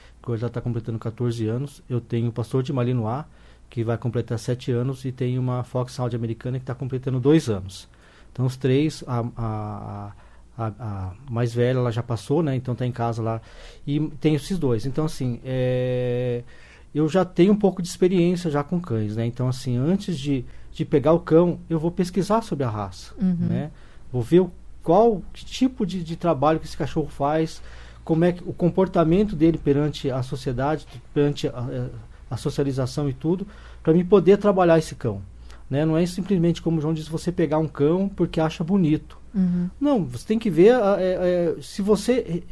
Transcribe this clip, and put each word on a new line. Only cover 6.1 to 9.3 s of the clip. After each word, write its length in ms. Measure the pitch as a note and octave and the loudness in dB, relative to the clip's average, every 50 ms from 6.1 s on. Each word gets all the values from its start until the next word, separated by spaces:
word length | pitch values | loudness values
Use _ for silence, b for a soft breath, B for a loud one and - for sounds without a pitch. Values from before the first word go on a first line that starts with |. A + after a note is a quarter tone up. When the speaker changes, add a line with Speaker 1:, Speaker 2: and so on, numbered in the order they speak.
| B2 | -2
Speaker 1:
americana 420 | A#2 A#2 A2+ A2+ - - B2+ B2+ C3 | -4 -4 -4 -6 -6 -6 -6 -6 -6
que 60 | B2+ | -6
tá 80 | C3 B2 | -8 -8
completando 460 | - C#3 B2 C3+ B2+ B2+ C#3 C3 B2+ | -6 -6 -6 -6 -4 -2 -2 -2 2
dois 300 | A#2 C#3+ D#3+ E3 C#3+ A#2+ | 6 6 6 6 4 2
anos. 380 | G#2 F#2 F#2+ F#2+ - - - b b b b b b b b b | -2 -2 -4 -8 -12 -16 -18 b b b b b b b b b
Então, 140 | - - B2+ | -4 -2 -2
os 120 | C3 C3 | -2 -2
três, 460 | - - C3 B2+ C#3 D3+ D3+ - - - | 0 2 4 4 4 4 2 -2 -6 -6
a, 120 | C3+ B2 A#2 A#2 A#2+ | -4 -2 -2 -2 -4